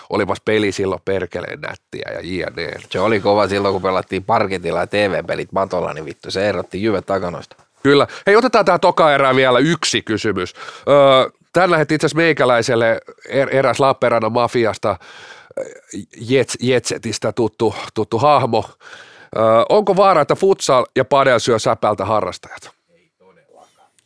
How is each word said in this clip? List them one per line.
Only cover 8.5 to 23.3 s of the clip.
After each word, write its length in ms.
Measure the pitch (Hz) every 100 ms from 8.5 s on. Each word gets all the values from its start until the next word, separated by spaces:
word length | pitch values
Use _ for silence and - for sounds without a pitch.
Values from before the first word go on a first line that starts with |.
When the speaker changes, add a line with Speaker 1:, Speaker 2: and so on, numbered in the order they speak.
| 226 190
Speaker 1:
tähän 140 | 175
toka 340 | 180 175 160
erään 220 | 139 135 131
vielä 240 | 131 123
yksi 420 | 151 170 - 113
kysymys. 520 | - 107 110 95 90 - - - -
Öö, 420 | 143 139 131 - _ _
tän 180 | 170 180
lähetti 240 | 165 147 156
itse 100 | 156
asiassa 120 | 143
meikäläiselle 840 | 165 151 127 120 113 117 113 113 - - -
er-, 260 | 127 135 131
eräs 240 | 135 117
Lappeenrannan 520 | 135 127 120 117 110
mafiasta, 580 | 120 117 127 110 95 110
äh, 80 | 95 - - - - - - - - _ - - -
Jets-, 380 | 113 131 113 -
Jetsetistä 720 | 123 123 - - 117 101 117
tuttu, 440 | 104 110 - 113 - -
tuttu 240 | - 107 113
hahmo. 480 | 147 139 127 113 - _ - - - - - -
Öö, 60 | 113 113 -
onko 260 | 208 208 185
vaara, 260 | 196 170
että 140 | 143 147
futsal 500 | 196 190 - 131 - -
ja 100 | 131
padel 340 | 139 135 120
syö 200 | - 113
säpältä 460 | 131 113 110 104 98
harrastajat? 680 | 107 92 87 - - - _ _ _ _ _ 185